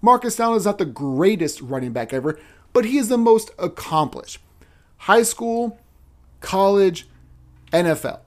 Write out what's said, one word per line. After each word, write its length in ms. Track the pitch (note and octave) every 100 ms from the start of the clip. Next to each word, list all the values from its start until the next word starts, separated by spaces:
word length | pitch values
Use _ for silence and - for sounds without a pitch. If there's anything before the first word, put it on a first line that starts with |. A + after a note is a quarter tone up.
Marcus 380 | A3 B3 B3 -
Allen 180 | A#3 A3+
is 80 |
not 140 | F#3 G3+
the 60 |
greatest 760 | E3 A#2 C#3 C3 F#3 E3+ D#3 -
running 320 | B2+ C3+ B2+
back 200 | A#2 A2+
ever, 280 | C3 C#3 D3+ - - _
but 120 | -
he 120 | A#3 C#4
is 120 | A3+
the 100 | B3
most 320 | A#3 A3+ A3 -
accomplished. 800 | E3+ - - D#3+ D#3 - - - _ _ _ _ _ _
High 260 | - G#3+
school, 560 | A3+ - A#3 A3+ A#3+ - _ _ _ _ _ _
college, 680 | - F#3+ G3 G3+ F#3+ E3 - - - - - _ -
N 140 | E3 F3
F 180 | D#3
L. 180 | B2+ -